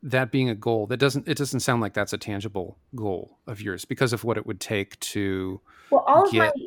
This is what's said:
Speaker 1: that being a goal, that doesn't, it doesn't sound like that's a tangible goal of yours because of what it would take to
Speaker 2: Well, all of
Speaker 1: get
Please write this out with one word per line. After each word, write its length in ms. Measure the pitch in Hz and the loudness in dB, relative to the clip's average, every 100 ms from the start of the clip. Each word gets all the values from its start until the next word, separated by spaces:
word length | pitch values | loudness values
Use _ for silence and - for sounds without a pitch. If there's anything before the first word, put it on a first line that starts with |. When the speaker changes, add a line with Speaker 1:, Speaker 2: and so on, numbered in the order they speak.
Speaker 1:
that 260 | 143 131 127 | -2 0 0
being 180 | 139 127 | 0 0
a 60 | |
goal, 320 | 107 117 113 104 | 0 0 0 0
that 120 | 127 | 2
doesn't, 280 | 139 135 - | 2 2 -2
it 100 | 147 | -2
doesn't 240 | 139 127 | -2 -2
sound 200 | - 120 | 0 2
like 140 | 104 | 0
that's 180 | 104 101 | -2 -2
a 60 | 101 | -4
tangible 600 | - 101 104 98 87 - _ | -6 -6 -6 -6 -8 -10 _
goal 440 | 131 104 90 - _ - | -8 -4 -4 -8 _ -14
of 120 | 104 | -10
yours 240 | 107 87 | -8 -8
because 280 | - 127 131 | -6 0 0
of 100 | 117 | 0
what 140 | 117 107 | -2 -2
it 100 | - | -4
would 140 | 95 | -8
take 380 | - 104 98 - | -4 -4 -4 -8
to 600 | - 104 98 95 92 98 _ - - | -8 -2 -2 -2 -4 -8 _ -18 2
Speaker 2:
Well, 140 | 269 - | 4 6
all 200 | 302 392 | 6 6
of 40 | |
Speaker 1:
get 220 | 330 320 285 | 6 4 2